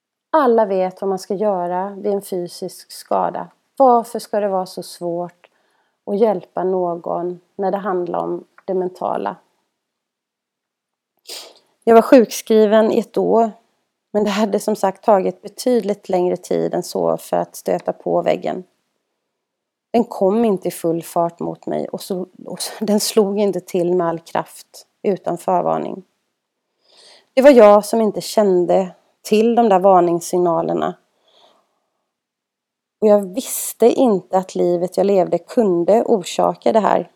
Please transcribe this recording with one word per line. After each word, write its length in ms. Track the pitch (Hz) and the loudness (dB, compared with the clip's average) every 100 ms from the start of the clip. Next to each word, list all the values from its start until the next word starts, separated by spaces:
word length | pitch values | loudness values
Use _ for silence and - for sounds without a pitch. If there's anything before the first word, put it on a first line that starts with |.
| _ _ - 320 | _ _ -4 0
Alla 300 | 262 226 208 | 2 2 2
vet 340 | 190 185 185 | 0 -4 -4
vad 80 | 196 | -6
man 100 | 190 | -6
ska 160 | - | -6
göra 560 | 190 214 185 175 180 202 | -4 -2 -2 -4 -4 -6
vid 220 | 196 202 | -6 -4
en 100 | 196 | -4
fysisk 680 | 196 185 175 - 180 - - | -6 -8 -8 -12 -14 -14 -20
skada. 560 | - - 196 175 175 175 _ _ - | -16 -4 -2 -2 -6 -14 _ _ 2
Varför 420 | 269 240 220 220 | 4 4 0 -12
ska 220 | - 214 | -6 -4
det 80 | 202 | -2
vara 180 | 190 180 | -4 -6
så 160 | - | -12
svårt 680 | 170 - 175 170 175 _ _ _ _ _ _ _ - | -16 -10 -8 -8 -10 _ _ _ _ _ _ _ -6
att 120 | 202 | 0
hjälpa 460 | 226 185 - - | 0 0 -6 -6
någon 760 | 185 185 175 170 - 170 175 175 _ - | -4 -2 -2 -6 -6 -6 -6 -10 _ -6
när 140 | 190 | -4
det 60 | 196 | -4
handlar 420 | 202 180 170 175 | -4 -4 -4 -4
om 260 | 170 175 - _ | -4 -8 -12 _
det 100 | - | -6
mentala? 640 | 185 180 180 196 - - 180 _ _ _ _ _ _ _ _ _ _ _ _ _ _ _ _ _ _ - - - _ _ _ | -4 -4 -6 -6 -4 -6 -10 _ _ _ _ _ _ _ _ _ _ _ _ _ _ _ _ _ _ -20 -18 -18 _ _ _
Jag 100 | 226 | 4
var 80 | 226 | 4
sjukskriven 880 | 220 269 208 - - 220 214 220 220 | 8 6 6 -2 0 2 4 4 2
i 60 | - | 0
ett 180 | 202 - | -2 -4
år, 360 | 180 214 226 - _ _ _ _ _ | 0 0 0 -4 _ _ _ _ _
men 120 | 208 | -2
det 60 | 208 | -2
hade 300 | 202 220 208 | 0 -2 -2
som 160 | 214 208 | -2 -2
sagt 280 | 196 190 | -2 -2
tagit 380 | - 196 185 180 | 2 2 2 -6
betydligt 680 | 202 - 254 240 196 202 - | -16 -6 0 0 -2 -6 -4
längre 280 | 185 180 180 | -2 0 -2
tid 380 | - 180 165 | -4 -4 -2
än 80 | 170 | -4
så 340 | 175 - - 165 | -6 -4 -2 -2
för 200 | - 175 | -4 -4
att 200 | 170 - | -4 -8
stöta 360 | - 180 - | -4 -4 -4
på 300 | 180 175 170 | -8 -4 -2
väggen. 420 | 170 180 180 185 185 _ _ _ _ _ _ _ _ _ _ _ _ | 0 -2 -4 -10 -12 _ _ _ _ _ _ _ _ _ _ _ _
Den 120 | 233 | -2
kom 400 | 226 - 190 220 | -2 -2 0 2
inte 240 | 233 185 180 | 0 -2 -4
i 20 | |
full 320 | - 170 165 | -4 -4 -4
fart 380 | - 175 170 165 | -4 -4 -4 -4
mot 260 | 165 165 - | -10 -10 -8
mig 220 | 151 - | -6 -6
och 120 | 190 | -10
så, 260 | - 180 185 - - | -8 -8 -10 -14 -16
och 160 | 180 | -12
så, 220 | - - | -12 -8
den 160 | 220 208 | -2 -2
slog 380 | - 226 196 202 | 0 0 0 0
inte 220 | 202 180 | -2 -4
till 340 | - 185 175 | -6 -4 0
med 120 | 180 170 | 0 -2
all 140 | 165 | -6
kraft 640 | - 160 160 - - - - _ | -8 -8 -8 -16 -20 -20 -20 _
utan 360 | 208 175 - 175 | -4 -4 -6 -6
förvarning. 640 | - 180 160 160 - 190 - _ _ _ _ _ _ _ _ _ - - _ | -2 -2 -2 -4 -6 -12 -16 _ _ _ _ _ _ _ _ _ -20 -20 _
Det 80 | - | 4
var 80 | 269 | 8
jag 340 | 240 208 208 | 10 8 8
som 160 | 202 233 | 4 0
inte 200 | 220 190 | 0 -2
kände 760 | - - 202 180 175 180 185 - _ _ | -4 0 2 2 2 0 -2 -10 _ _
till 300 | - 214 226 | -2 2 2
de 140 | 233 233 | 4 4
där 100 | 185 | 4
varningssignalerna. 1160 | 196 180 175 170 - 180 175 165 165 170 156 175 _ _ _ _ _ _ _ _ _ _ _ _ _ _ _ _ _ _ _ - | 6 4 4 -2 -2 -2 0 0 -2 -4 -4 -8 _ _ _ _ _ _ _ _ _ _ _ _ _ _ _ _ _ _ _ -2
Och 80 | 214 | 2
jag 260 | 208 190 | 2 0
visste 520 | 196 - - - - 226 | -10 -8 -8 -8 2 2
inte 520 | - 262 190 - 190 | 4 2 0 -2 -4
att 160 | 185 | -4
livet 420 | 185 180 175 180 - | -2 0 0 -2 -2
jag 100 | 196 | 2
levde 320 | 196 165 170 | 2 2 -2
kunde 640 | - - 208 170 170 220 | -2 0 2 2 2 2
orsaka 680 | - 214 165 - 175 175 - | 2 0 -2 0 0 0 0
det 80 | 220 | 2
här. 300 | 196 - 175 | 2 0 -2